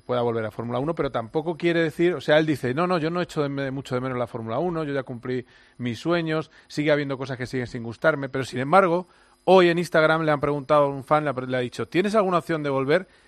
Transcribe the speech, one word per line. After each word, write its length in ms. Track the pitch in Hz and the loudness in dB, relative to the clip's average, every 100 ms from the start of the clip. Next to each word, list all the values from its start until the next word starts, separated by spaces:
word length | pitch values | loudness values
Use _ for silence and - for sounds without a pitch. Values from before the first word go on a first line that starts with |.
| - | -4
pueda 160 | 123 | -2
volver 220 | 120 113 | 0 -2
a 80 | 110 | -6
Fórmula 280 | - 117 120 | -8 -6 -4
uno, 160 | 147 165 | -4 -4
pero 160 | 139 | -4
tampoco 440 | 120 113 156 156 151 | -4 -4 -6 -4 -2
quiere 260 | 170 170 | 0 0
decir, 340 | 160 - 175 147 | 0 0 0 0
o 40 | |
sea, 200 | - 151 | 4 4
él 60 | 160 | 4
dice, 280 | 139 123 | 0 -2
"No, 140 | 135 180 | -2 0
no, 100 | 180 | 0
yo 120 | 156 | -2
no 120 | 175 | -4
echo 220 | 170 156 | -4 -4
de 60 | 143 | -4
me-, 220 | 139 135 | -4 -6
mucho 240 | 135 - 123 | -6 -6 -4
de 60 | |
menos 160 | 131 123 | -4 -4
la 100 | 120 | -4
Fórmula 320 | 117 113 120 | -6 -6 -4
uno, 240 | 180 160 | -2 -4
yo 100 | 147 | -4
ya 100 | 139 | -4
cumplí 420 | 127 120 127 127 - _ _ - | -6 -8 -6 -6 -6 _ _ -8
mis 200 | 120 113 | -6 -4
sueños, 520 | 165 175 160 156 156 - _ | 0 0 0 -2 -4 -14 _
sigue 240 | - 151 | -2 2
habiendo 260 | 147 139 131 | 2 0 -6
cosas 200 | 135 123 | -6 -6
que 80 | 123 | -6
siguen 220 | 127 120 | -4 -6
sin 160 | 127 | -8
gustarme", 440 | 117 113 160 147 135 | -10 0 0 2 -4
pero 160 | 135 | -4
sin 160 | 120 123 | -4 -4
embargo, 480 | 135 185 185 175 180 _ _ _ - | 4 4 6 2 -4 _ _ _ 6
hoy 240 | 190 175 | 8 8
en 80 | 170 | 4
Instagram 460 | 160 165 156 160 | 2 4 4 4
le 80 | 156 | 2
han 100 | 143 | 0
preguntado 440 | 143 147 131 151 143 | 0 -2 2 4 4
a 40 | |
un 140 | 139 | -2
fan, 200 | - 151 | 0 0
le 60 | 147 | 2
ha 40 | |
pre-, 140 | 127 127 | -4 -4
le 100 | 127 | -4
ha 40 | |
dicho, 260 | 123 - 117 | -4 -6 -2
"¿Tienes 280 | 165 202 220 | 0 2 2
alguna 240 | 190 175 | 2 0
opción 240 | - 160 | -2 -4
de 60 | 147 | -2
volver?". 380 | 135 135 175 190 _ | -2 2 0 0 _